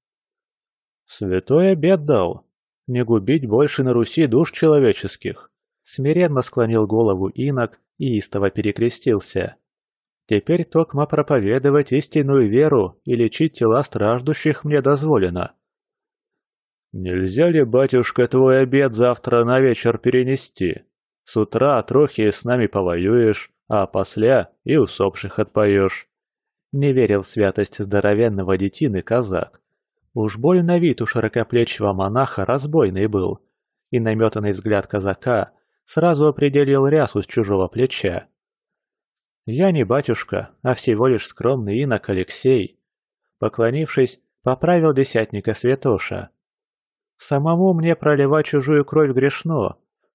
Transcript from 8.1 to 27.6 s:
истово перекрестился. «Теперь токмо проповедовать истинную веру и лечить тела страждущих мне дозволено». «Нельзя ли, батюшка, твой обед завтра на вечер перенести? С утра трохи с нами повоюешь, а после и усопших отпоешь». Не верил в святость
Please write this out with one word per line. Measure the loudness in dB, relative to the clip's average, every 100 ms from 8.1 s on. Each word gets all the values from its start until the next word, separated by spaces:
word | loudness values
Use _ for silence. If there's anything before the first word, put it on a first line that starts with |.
| -2
истово | -4 -4 -4
перекрестился. | -2 -4 -2 -2 -2 -2 -2 -2 -6 -8 -10 _ _ _ _ _ _ -4
«Теперь | -2 0 -2
токмо | 0 -2 -2 -2 -2
проповедовать | -2 0 0 0 0 2 2 2
истинную | -2 -2 -2 2 2 4
веру | 4 4 2 0 -4
и | -4
лечить | 0 0 0 -4 0
тела | 0 2
страждущих | -2 -2 -2 -2 -2 -2 -2 -2
мне | -2 0
дозволено». | 2 0 2 2 0 -2 -8 _ _ _ _ _ _ _ _ _ _ _ _ _ _
«Нельзя | -12 -6 -4 -2 0 2
ли, | 2
батюшка, | 2 2 2 2 0 0 0
твой | 4 4 4
обед | 2 2 0
завтра | 2 2 0 0 0
на | 2 2
вечер | 2 2 -2 0
перенести? | 0 0 0 -4 -8 -6 -6 -6 _ _ _ _
С | -6 -4
утра | -2 0 0 0
трохи | 0 2 2 2 -2
с | 0
нами | -2 -2 0
повоюешь, | -2 -2 0 2 4 2 0 -6 _ -4
а | -2 -2
после | -4 -4 0 2 2 0 _
и | -2 0
усопших | 0 0 -4 -4 -10 -6
отпоешь». | -4 0 2 4 2 -2 -16 _ _ _ _ _ _
Не | -2 0
верил | 2 2 0
в | -2
святость | -2 0 0